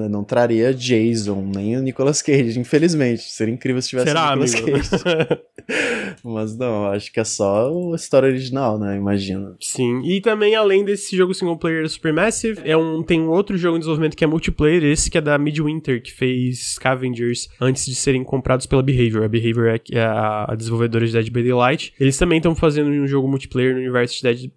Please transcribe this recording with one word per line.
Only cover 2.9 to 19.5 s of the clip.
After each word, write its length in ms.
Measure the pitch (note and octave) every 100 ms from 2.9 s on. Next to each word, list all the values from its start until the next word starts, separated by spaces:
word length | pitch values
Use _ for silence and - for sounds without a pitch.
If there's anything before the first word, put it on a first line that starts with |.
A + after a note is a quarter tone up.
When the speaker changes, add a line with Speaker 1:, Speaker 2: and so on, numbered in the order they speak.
| D#3+ B2+ A2+
Speaker 1:
Seria 320 | - - A2
incrível 260 | B2 B2+ B2+
se 80 | B2+
tivesse 200 | B2+ B2
Speaker 2:
Será, 260 | D#3 D3+
Speaker 1:
o 20 | C3+
Nicolas 180 | B2+
Speaker 2:
amigo? 240 | A#2 D#3+ C#3
Speaker 1:
Cage. 600 | - F#3 F3+ D#3+ D#3+ - - - -
<laughs> 560 | - C4+ A#3 G3+ F3+
Mas 340 | A#2+ A2 A2 A2+
não, 300 | B2+ G#2+ G#2
acho 260 | G2+ -
que 60 | -
é 40 |
só 460 | A2 - G2+ G2 B2+ E3+ F3+
a 40 | E3
história 320 | - C#3 C3+
original, 500 | C3 C3 C3+ C3 G#2+
né, 180 | G2+ G2+
imagino. 600 | G2+ G2+ G2 F#2+ G2 F2+
Speaker 2:
Sim, 420 | - - B2 B2
e 160 | C3+ G3
também 340 | G#3 G#3+ G#3
além 300 | A3 G#3 F#3+
desse 320 | G3+ G3+ - F#3
jogo 180 | F#3
single 220 | F#3 F3+ E3
player 320 | E3+ D#3+ D#3
Supermassive, 720 | - E3 D#3 G#3+ A3+ A3+ G#3+
é 120 | - D#3+
um, 260 | D#3+ D#3+
tem 180 | D#3+ E3
um 100 | D#3+
outro 260 | E3+ G3+ F#3+
jogo 200 | F3 E3
em 40 |
desenvolvimento 360 | D#3+ D#3 D#3 -
que 80 |
é 20 | D#3+
multiplayer, 580 | D#3+ - - D3+ F3
esse 260 | D3 C#3+ -
que 80 | F3+
é 20 |
da 180 | D3+ C#3+
Midwinter, 640 | D3 D3+ D3+ D#3 D#3 B2
que 100 | -
fez 640 | - C3 B2+ B2+ B2 -
Scavengers 720 | - C3 C3 B2+ A#2 A#2+ A#2+ - -
antes 260 | B2+ C3+ -
de 80 |
serem 300 | B2 - C3
comprados 420 | B2+ C3+ B2+ C3 -
pela 160 | C#3
Behavior. 420 | C3 B2+ A#2+ A2
A 40 | G#2+
Behavior 400 | A#2 A#2